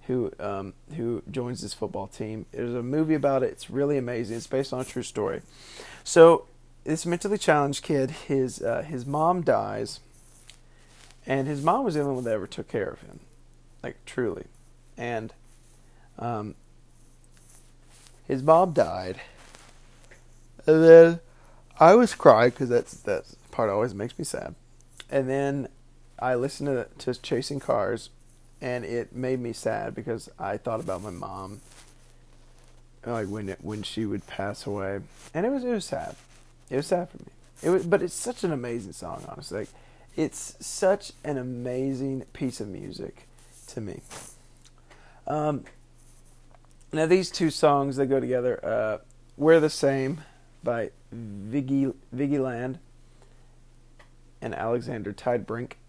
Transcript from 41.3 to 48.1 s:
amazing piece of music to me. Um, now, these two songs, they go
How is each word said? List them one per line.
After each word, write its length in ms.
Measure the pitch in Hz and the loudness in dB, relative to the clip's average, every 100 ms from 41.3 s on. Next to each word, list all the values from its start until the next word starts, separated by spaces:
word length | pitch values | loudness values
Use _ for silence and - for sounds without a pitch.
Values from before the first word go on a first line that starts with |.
| 139 | -6
amazing 880 | 127 123 123 127 135 131 135 135 - | -6 -8 -6 -4 -4 -4 -4 -6 -10
piece 260 | - 135 - | -6 -6 -6
of 80 | 104 | -10
music 600 | 90 98 - - - - - - - - | -10 -12 -12 -12 -14 -20 -20 -20 -20 -14
to 140 | - | -12
me. 200 | 107 - - - - - - - - - - - - - - | -10 -12 -16 -18 -18 -20 -20 -20 -20 -20 -20 -20 -20 -16 -6
Um, 360 | 147 151 143 - - - - - - - - - - - - - | -2 -2 -4 -6 -20 -20 -20 -20 -20 -20 -20 -20 -20 -20 -20 -8
now, 140 | 151 160 | -2 4
these 240 | 185 180 | 4 2
two 220 | - 165 | -2 -2
songs, 440 | - 156 143 139 131 | 4 4 4 2 -2
they 100 | |
go 140 | 139 | 0